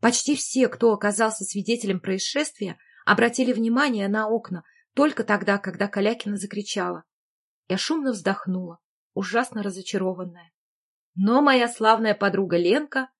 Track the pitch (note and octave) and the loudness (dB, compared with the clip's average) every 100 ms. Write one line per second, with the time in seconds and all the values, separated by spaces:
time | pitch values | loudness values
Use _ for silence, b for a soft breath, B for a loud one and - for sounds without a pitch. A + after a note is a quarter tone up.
0 | A#3 B3 - D4 - B3+ B3 - A#3 G#3 | 2 2 -2 -2 -2 2 2 4 2 2
1 | G#3 G3+ A3 A3 F#3+ G3+ G3+ A#3 G3+ F#3 | 0 2 0 0 -8 -6 -2 -2 0 -4
2 | G3 F#3+ - C#4 D4+ - G3 - b b | -2 -4 -2 -2 -4 -4 -10 -10 b b
3 | - G#3 A#3 A#3+ B3+ A3 A3+ A#3+ C#4+ A3+ | 0 4 4 2 0 0 0 2 2 0
4 | G3 G#3 G#3+ A3+ A3 F3+ b b b - | -2 -2 0 -2 -4 -10 b b b 0
5 | D4+ D4 A3 G#3 G#3 G3 G3 F3 G3+ G3+ | 0 0 -2 0 2 0 -2 -6 -4 0
6 | G3+ A#3 G3+ G3+ F#3+ G#3 G3+ G3+ F3+ E3+ | 0 0 -6 -6 -6 -8 -6 -6 -4 -6
7 | _ _ _ _ _ _ _ F#3+ - D#4+ | _ _ _ _ _ _ _ -4 -2 -2
8 | C4+ A3 F3 G3 - F#3 F3+ E3+ _ _ | -2 -2 -2 -4 -4 -6 -6 -14 _ _
9 | _ - F#3+ A3 B3+ A3+ G3+ F#3 F#3 G3 | _ -6 -2 -2 -2 -4 -6 -8 -6 -2
10 | F#3 F3+ F3+ F3 E3+ _ _ _ _ _ | -2 -4 -10 -14 -20 _ _ _ _ _
11 | _ - G3 B3 D4 C4 A#3+ - A3 A3+ | _ 0 4 6 6 4 2 2 4 4
12 | A3 G#3 G3+ G3 F#3+ F3 F3 B3 D4+ C4+ | 4 2 2 0 0 2 4 2 2 -4
13 | C4 _ | -4 _